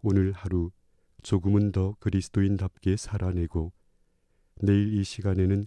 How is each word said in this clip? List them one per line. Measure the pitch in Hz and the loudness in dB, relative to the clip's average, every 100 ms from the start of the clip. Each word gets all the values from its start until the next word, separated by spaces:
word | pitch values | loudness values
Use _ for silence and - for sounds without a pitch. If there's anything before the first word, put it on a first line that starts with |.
오늘 | 110 98 95 | 2 2 2
하루 | 95 92 90 85 - _ _ _ _ | -2 -4 -2 -4 -8 _ _ _ _
조금은 | - 101 90 101 104 | -2 0 2 2 2
더 | 98 95 101 | 0 -2 -2
그리스도인답게 | - 95 92 - 98 98 92 _ - 98 | -2 -2 -2 0 0 0 -4 _ -2 -2
살아내고, | - 104 92 90 85 82 82 - _ _ _ _ _ _ _ - | -2 -4 -2 -2 -2 -4 -6 -10 _ _ _ _ _ _ _ -4
내일 | 101 101 104 | 2 2 2
이 | 107 | 0
시간에는 | 98 - 101 92 92 98 | -2 -4 -2 2 2 0